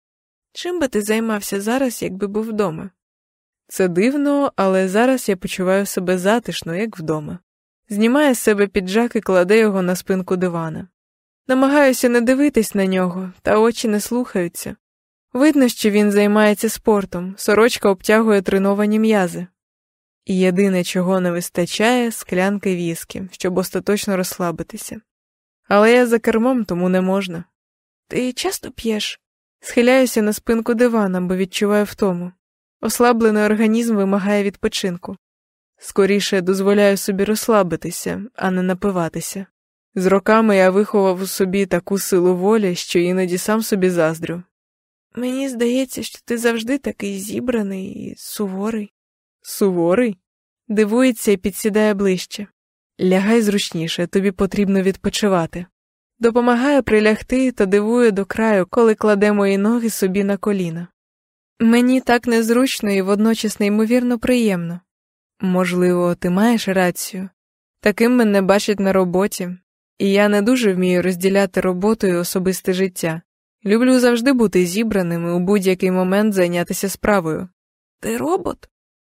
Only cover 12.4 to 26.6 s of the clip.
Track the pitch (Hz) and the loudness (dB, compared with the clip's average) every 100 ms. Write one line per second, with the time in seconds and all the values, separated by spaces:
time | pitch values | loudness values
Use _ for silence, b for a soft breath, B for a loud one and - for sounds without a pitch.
12.4 | 294 233 214 202 190 185 185 180 185 - | 2 2 0 0 0 0 -2 -4 -10 -6
13.4 | - 208 226 233 233 208 - 240 247 196 | 0 2 2 0 -2 -2 -2 -4 -4 -4
14.4 | 175 - - - _ _ _ _ _ 247 | -4 -6 -14 -16 _ _ _ _ _ 2
15.4 | 302 294 247 - 220 202 208 202 208 208 | 4 4 2 2 0 2 2 4 4 4
16.4 | 214 208 226 - - 208 190 180 185 196 | 4 2 -2 -2 0 0 0 -8 -10 -6
17.4 | - 208 220 - 208 190 - 214 220 202 | 0 4 4 2 0 0 2 2 4 2
18.4 | 185 190 196 202 208 214 220 208 180 170 | 2 0 0 0 0 2 2 2 0 -4
19.4 | 180 _ _ _ _ _ _ _ - 185 | -12 _ _ _ _ _ _ _ -4 0
20.4 | 185 180 202 185 180 190 180 190 180 175 | 2 2 2 0 -2 -2 0 0 0 -4
21.4 | 175 - 175 - 220 254 233 220 - 180 | -6 -4 -4 0 0 0 -2 -6 -6 -2
22.4 | 190 202 196 175 170 165 - 208 190 - | -2 -2 -4 -4 -4 -6 -10 -14 -14 -6
23.4 | 185 185 180 190 180 208 - 190 185 - | -4 -2 -4 -4 -2 -2 -2 -4 -4 -4
24.4 | 175 160 165 214 - 226 _ _ _ _ | -6 -6 -10 -12 -14 -16 _ _ _ _
25.4 | _ _ - 202 220 240 247 233 233 220 | _ _ 0 4 6 6 4 2 2 0
26.4 | 240 262 | 2 0